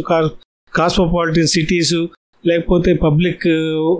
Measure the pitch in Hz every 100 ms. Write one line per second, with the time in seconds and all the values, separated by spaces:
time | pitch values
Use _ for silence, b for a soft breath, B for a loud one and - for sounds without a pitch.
0 | 151 160 156 - _ _ _ 170 170 185
1 | 170 175 165 160 156 180 156 180 151 170
2 | 170 _ _ _ 170 170 170 180 180 165
3 | 165 151 180 180 175 160 160 156 160 175